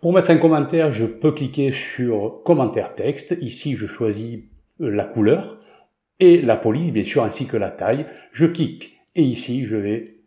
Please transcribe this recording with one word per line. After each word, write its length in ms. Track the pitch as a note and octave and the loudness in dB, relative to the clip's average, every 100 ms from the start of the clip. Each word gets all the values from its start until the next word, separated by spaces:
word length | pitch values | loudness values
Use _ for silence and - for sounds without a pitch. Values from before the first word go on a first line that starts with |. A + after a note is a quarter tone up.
Pour 100 | E3 | 2
mettre 200 | F#3 F3 | 2 4
un 60 | E3 | 4
commentaire, 540 | E3 D#3 C#3 E3 D#3+ | 6 4 2 0 0
je 140 | G#2+ A2+ | 0 -4
peux 260 | - D#3 | 0 0
cliquer 400 | D3+ C3+ C#3 C#3 | 0 -6 -2 -2
sur 680 | - - - B2 A2 G#2 - | -2 -10 -6 -2 -2 -4 -8
commentaire 500 | - E3 A#2+ G#2+ F#2+ | 0 2 2 -2 -6
texte. 440 | - - C#3 - E3+ | -4 -6 -6 -6 -8
Ici, 360 | A#2+ - D3+ A#2+ | -8 -10 -8 -6
je 100 | G#2 | -8
choisis, 540 | - A2+ G#2 A2+ A#2 - _ _ _ | -4 -4 -4 -8 -12 -18 _ _ _
euh, 80 | B2+ | -4
la 160 | G2+ F#2+ | -4 -4
couleur 560 | - G#2 E3 G#3 - _ _ _ _ _ _ | 2 4 2 -2 -16 _ _ _ _ _ _
et 220 | F#3 E3+ | 6 8
la 160 | C3+ A2 | 6 2
police, 340 | A#2 A#2+ E3+ | 2 0 -2
bien 140 | A2 F#2+ | -2 0
sûr, 180 | C#3+ | 0
ainsi 220 | A2+ - B2+ | 0 -4 -6
que 100 | A2+ | -4
la 140 | G#2 | -4
taille. 360 | - F#2 C3 D#3 - - | -4 -2 -2 -4 -14 -20
Je 120 | - E3+ | 0 0
clique 520 | E3+ D#3 - - _ _ - | 2 -4 -4 -20 _ _ 0
et 60 | |
ici, 420 | D3 A#2 - B2 | 0 0 -6 -6
je 140 | A#2 A2 | -4 -4
vais 400 | G2+ A2+ A2+ _ | -2 -4 -6 _